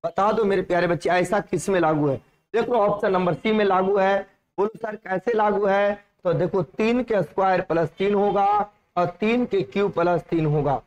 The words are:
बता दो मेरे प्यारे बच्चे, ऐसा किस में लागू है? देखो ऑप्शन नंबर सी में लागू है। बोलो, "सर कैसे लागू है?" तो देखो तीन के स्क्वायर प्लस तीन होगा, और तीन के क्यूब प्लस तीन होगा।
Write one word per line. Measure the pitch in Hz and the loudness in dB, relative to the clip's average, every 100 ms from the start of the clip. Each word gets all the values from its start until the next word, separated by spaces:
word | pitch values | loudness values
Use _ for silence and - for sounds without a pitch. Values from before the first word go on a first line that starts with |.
बता | 170 - 202 | -6 -2 0
दो | 214 | 0
मेरे | 208 196 | 0 0
प्यारे | 180 175 175 | 0 0 0
बच्चे, | 170 175 | 0 0
ऐसा | 180 180 208 | 0 0 -2
किस | 202 175 - | -2 -4 0
में | 185 | 0
लागू | 160 156 147 | 2 2 0
है? | 127 _ _ _ | -2 _ _ _
देखो | 214 220 233 | -4 0 2
ऑप्शन | 208 202 208 | 2 0 0
नंबर | 185 180 | 0 0
सी | 160 220 | -2 0
में | 214 | 0
लागू | 202 185 190 202 | 2 2 2 2
है। | 190 196 196 _ _ - | 2 0 -4 _ _ -4
बोलो, | 208 220 | -4 -4
"सर | 220 214 | -12 -12
कैसे | - 190 240 | -6 -4 -2
लागू | 220 214 202 208 | 0 2 2 2
है?" | 196 202 208 _ _ | 2 0 -2 _ _
तो | 180 | -2
देखो | 156 175 196 | 0 0 -2
तीन | 175 - 220 240 | -4 -2 0 0
के | 247 208 | 0 -2
स्क्वायर | 175 - 190 185 | -2 -2 0 0
प्लस | 185 165 160 - | 0 -2 -2 -2
तीन | 196 | -2
होगा, | 208 202 196 196 208 - _ _ - | 0 0 0 2 0 -2 _ _ -4
और | 175 - | -4 -2
तीन | 214 240 240 | -2 0 0
के | 196 | -2
क्यूब | 170 196 202 | -2 -2 -2
प्लस | 185 170 175 | 0 0 0
तीन | - 165 156 | -2 -2 0
होगा। | 151 143 127 | 0 0 -4